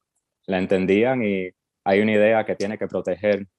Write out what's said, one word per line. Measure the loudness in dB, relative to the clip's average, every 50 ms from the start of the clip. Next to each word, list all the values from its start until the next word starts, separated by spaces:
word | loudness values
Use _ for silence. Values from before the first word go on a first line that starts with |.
| _ _ _ _ _ _ _ _ _ -4
la | -4 -2
entendían | 0 0 0 0 2 2 2 2 2 2 0 -2 -2
y | -2 -2 -4 -6 -8 -12 _ _ _ _ _ _
hay | 0 2 2
una | 2 2 2
idea | 4 4 4 4 2 0
que | -2 -4
tiene | -4 -4 -6 -6 -6
que | -8 -6
proteger | -6 -6 -4 -4 -6 -2 0 0 0 -2 -4 -8 _